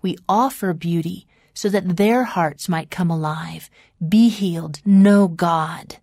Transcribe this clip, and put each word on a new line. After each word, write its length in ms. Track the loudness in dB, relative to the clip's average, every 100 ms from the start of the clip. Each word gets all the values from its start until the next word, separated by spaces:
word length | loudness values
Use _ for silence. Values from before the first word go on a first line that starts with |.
We 160 | -6 -6 -2
offer 460 | 0 0 -2 -6
beauty 540 | -4 -2 -2 -4 -10 _ _ _
so 160 | -6 -2
that 260 | -2 -2 0
their 300 | 2 2 0
hearts 420 | -2 -2 -4 -6
might 220 | -6 -6
come 200 | -4 -2
alive, 600 | -2 -4 -8 -10 -14 -18 _ _ _ 0
be 220 | 4 4
healed, 540 | 2 -4 -4 -8 -8 4
know 420 | 6 8 6 2
God. 720 | 0 -2 -2 -4 -8 -16 -20